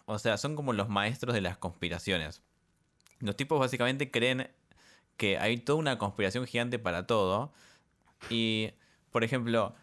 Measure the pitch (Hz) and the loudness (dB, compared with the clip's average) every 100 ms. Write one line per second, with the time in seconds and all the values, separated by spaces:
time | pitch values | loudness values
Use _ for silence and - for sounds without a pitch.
0 | - 107 117 104 139 151 143 107 104 101 | -8 -2 0 0 0 -4 -2 0 0 0
1 | 101 127 123 117 92 92 90 - 87 85 | 0 -2 -2 0 0 -2 -8 -6 -4 -4
2 | - 92 78 - _ _ _ _ _ _ | -2 -2 -2 -10 _ _ _ _ _ _
3 | _ - 110 98 135 156 131 123 120 135 | _ -8 -4 -4 0 2 2 2 0 0
4 | 139 123 120 127 131 _ _ _ - - | -2 2 2 2 -4 _ _ _ -20 -20
5 | _ - 104 95 107 120 - 151 156 123 | _ -2 0 2 0 0 0 0 0 0
6 | 101 - 98 120 127 120 120 120 110 87 | -2 0 0 0 -2 -2 -2 -2 -2 -2
7 | 90 113 95 98 143 - - - _ _ | 2 2 4 2 -2 -8 -20 -20 _ _
8 | _ _ - 117 113 110 110 - _ _ | _ _ -4 0 0 0 -2 -8 _ _
9 | _ 120 113 131 117 117 95 - | _ -2 0 0 2 2 0 -4